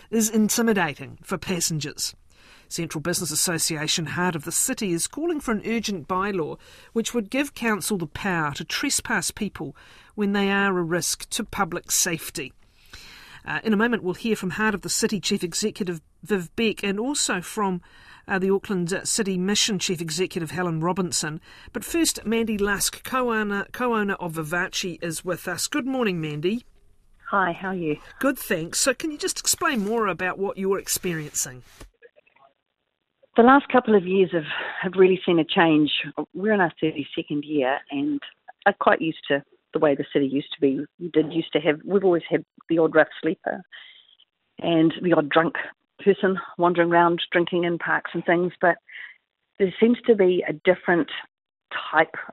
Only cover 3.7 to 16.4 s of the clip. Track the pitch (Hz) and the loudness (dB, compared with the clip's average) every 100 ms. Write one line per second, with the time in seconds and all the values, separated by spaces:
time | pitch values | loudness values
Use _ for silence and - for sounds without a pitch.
3.7 | 156 151 - 156 - 180 160 165 - - | -2 -2 -2 -2 -2 -2 -2 -4 -2 -2
4.7 | 254 208 170 - - 339 302 - 214 - | -2 -2 -2 -2 -4 -2 -2 -2 -2 -2
5.7 | 233 214 190 139 185 196 196 147 156 - | -2 -2 -6 -4 -2 -2 -2 -4 -8 -16
6.7 | - - 226 214 240 196 262 285 - 233 | -20 -8 -4 -2 -4 -2 -2 -2 -2 -2
7.7 | 208 - 208 165 - 202 170 147 135 160 | -2 -2 -4 -4 -6 -2 -2 -2 -4 -6
8.7 | - 285 - - 214 - - 208 - 143 | -4 -2 -2 -2 -2 -2 -4 -6 -6 -10
9.7 | - - - - - 202 202 196 196 202 | -12 -20 -20 -14 -4 0 2 2 2 2
10.7 | 180 165 175 - - - - 214 - 185 | 2 0 0 -2 -4 -6 -8 -6 -4 -4
11.7 | 175 - - 185 165 - - 131 - _ | -4 -4 -2 0 -2 -6 -10 -12 -14 _
12.7 | _ _ - - - - - - 151 220 | _ _ -20 -20 -20 -20 -16 -8 -4 0
13.7 | 202 233 220 180 175 233 208 185 160 214 | 2 2 0 -2 -4 -2 -2 -2 -2 -2
14.7 | 208 165 - 226 202 - 202 175 - 214 | -2 -4 -2 0 -2 -2 -2 -2 -4 -4
15.7 | - 185 165 - _ - 208 | -4 -6 -6 -12 _ -4 -4